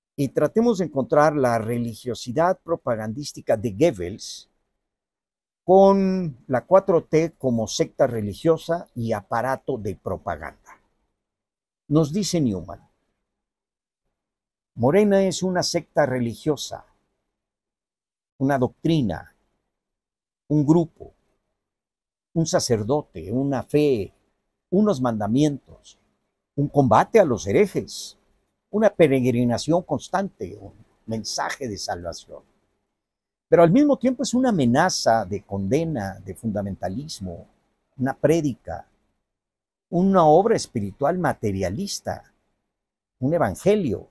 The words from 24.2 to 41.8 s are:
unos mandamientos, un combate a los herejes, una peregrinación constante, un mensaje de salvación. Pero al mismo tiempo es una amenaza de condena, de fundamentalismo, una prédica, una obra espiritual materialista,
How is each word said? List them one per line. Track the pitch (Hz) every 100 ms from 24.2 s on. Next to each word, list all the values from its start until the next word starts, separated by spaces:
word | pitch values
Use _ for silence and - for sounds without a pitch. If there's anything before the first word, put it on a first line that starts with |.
| _ _ _ _ -
unos | 180 208 147
mandamientos, | 127 110 104 120 151 139 _ 80 _ _ _ _ _ _ _ -
un | 147
combate | 143 135 110 185 -
a | 175
los | 107 98
herejes, | 117 202 151 101 - - - _ _ _ _ _
una | 202 220
peregrinación | - 156 135 123 120 123 117 - 170
constante, | - 135 - 185 196 - 95 104
un | 101 - _ _ -
mensaje | 113 - - 143 - 131
de | 98
salvación. | - 92 85 82 - 76 _ _ _ _ _ _ _ _ _ _ -
Pero | 160
al | 170
mismo | 214 294 269
tiempo | 247 254
es | 269 247
una | 262
amenaza | 196 123 123 180 - 123 113 92
de | 98
condena, | - 98 98 135 165 139 98 95
de | 98 92
fundamentalismo, | 113 101 101 92 92 95 151 - 95 85 - _ _ _ _ -
una | 131 127
prédica, | 143 165 151 110 - 85 - _ _ _ _ _ _ _ _ _ -
una | 175 190 190 160
obra | 156 190 190
espiritual | - 117 101 - 139 185
materialista, | 160 117 110 95 90 107